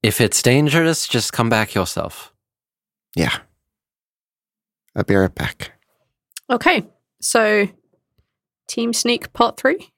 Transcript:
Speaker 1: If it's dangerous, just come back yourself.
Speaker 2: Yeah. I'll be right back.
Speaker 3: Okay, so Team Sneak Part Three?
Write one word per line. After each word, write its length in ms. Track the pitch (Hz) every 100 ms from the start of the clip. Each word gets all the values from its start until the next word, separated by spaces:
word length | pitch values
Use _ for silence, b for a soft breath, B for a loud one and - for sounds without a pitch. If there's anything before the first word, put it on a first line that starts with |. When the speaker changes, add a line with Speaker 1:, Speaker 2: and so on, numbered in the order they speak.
Speaker 1:
If 160 | 113 -
it's 220 | 113 -
dangerous, 680 | 120 131 151 151 165 160 -
just 260 | 120 -
come 160 | - 113
back 240 | 110 107 104
yourself. 580 | 90 - - - - _ _ _ _ _ _ _ _ -
Speaker 2:
Yeah. 220 | 85 - _ _ _ _ _ _ _ _ _ _ _ _ _ _ _ 98
I'll 80 |
be 120 | 101 98
right 180 | 95
back. 400 | - - - - _ _ _ _ _ _ - _
Speaker 3:
Okay, 360 | 247 349 311 - _ _ _
so 460 | - 233 214 208 202 - _ _ _ _ _ _ _ _ -
Team 260 | - 233
Sneak 380 | 226 240 240 -
Part 240 | - 233 -
Three? 320 | 262 381 -